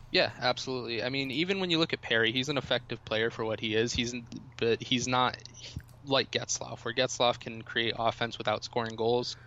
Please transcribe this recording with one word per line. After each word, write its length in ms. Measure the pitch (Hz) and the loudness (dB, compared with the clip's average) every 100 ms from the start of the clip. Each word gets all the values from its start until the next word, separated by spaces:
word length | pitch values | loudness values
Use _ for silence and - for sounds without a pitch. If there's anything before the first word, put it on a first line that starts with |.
| - | -2
Yeah, 180 | 180 117 - | 2 2 2
absolutely. 600 | 127 123 135 127 117 113 | 0 0 -2 -4 -2 -2
I 80 | 127 | -2
mean, 220 | 139 135 | -2 -2
even 280 | 127 180 196 | 0 0 0
when 120 | 180 | 2
you 80 | 165 | 2
look 140 | 165 | 2
at 80 | - | -2
Perry, 300 | - 113 113 | 2 4 4
he's 180 | 127 139 | 2 0
an 80 | 143 | -2
effective 460 | - 120 - 117 | 0 0 -2 -10
player 280 | - 110 117 | -2 0 0
for 120 | - | -2
what 160 | 110 107 | -4 -2
he 160 | 113 107 | 2 2
is. 180 | 117 | 2
He's, 200 | - 120 123 117 - - - | 2 -2 -4 -10 -14 -12 -2
but 260 | 117 110 | 2 2
he's 240 | - 123 123 | 2 0 2
not 300 | 127 123 - - - - - - - 139 | 2 2 0 -10 -16 -14 -12 -14 -12 0
like 240 | 135 - | 0 2
Getzlaf, 540 | 120 120 - 123 120 117 | -2 -2 -4 -6 -8 -4
where 80 | |
Getzlaf 460 | 120 127 - 120 117 | 0 0 4 2 2
can 240 | 127 113 | -4 -10
create 320 | - 117 113 - | -4 0 0 2
offense 400 | 113 - 117 - | 0 0 -2 -2
without 260 | 107 107 | -2 -2
scoring 320 | - 120 113 110 | -2 -2 -2 0
goals. 420 | 113 123 127 - | 2 2 0 -8